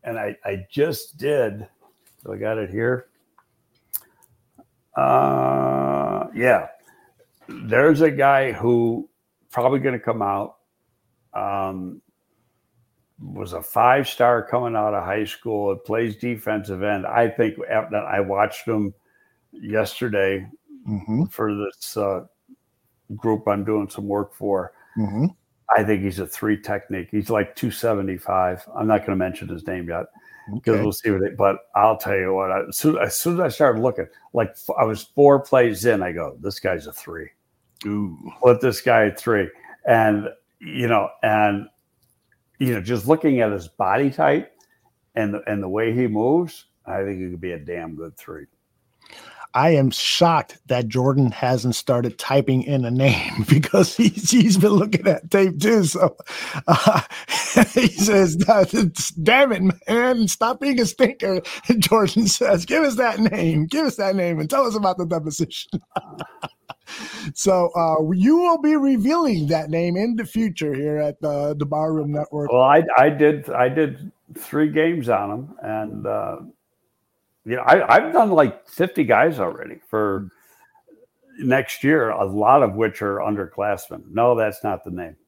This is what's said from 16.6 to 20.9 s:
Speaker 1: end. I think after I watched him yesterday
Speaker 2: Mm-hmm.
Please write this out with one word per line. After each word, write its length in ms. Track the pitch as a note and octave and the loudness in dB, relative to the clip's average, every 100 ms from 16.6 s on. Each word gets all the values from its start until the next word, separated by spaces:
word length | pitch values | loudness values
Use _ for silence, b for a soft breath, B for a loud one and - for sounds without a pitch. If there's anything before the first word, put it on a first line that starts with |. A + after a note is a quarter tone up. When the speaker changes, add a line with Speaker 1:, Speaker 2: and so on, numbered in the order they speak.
| G2 F#2 | -6 -6
Speaker 1:
end. 240 | G2+ G2+ G2 | -4 -4 -2
I 220 | A2+ A#2 | 0 0
think 260 | - A2 - - | 0 -2 -2 -4
after 240 | G#2+ G#2+ G#2 | -4 -2 -6
I 240 | G2+ G2 | -4 -4
watched 480 | G2 G2 A2 - - | -2 0 0 -2 -6
him 260 | A2 G2+ - _ _ _ _ _ | -4 -4 -8 _ _ _ _ _
yesterday 920 | - A2 G#2+ A2 - B2 G#2 G2 F#2+ G2+ - _ C#4 | -18 -6 -4 -4 -4 -4 0 0 -2 -8 -20 _ -16
Speaker 2:
Mm-hmm. 360 | A#3+ | -8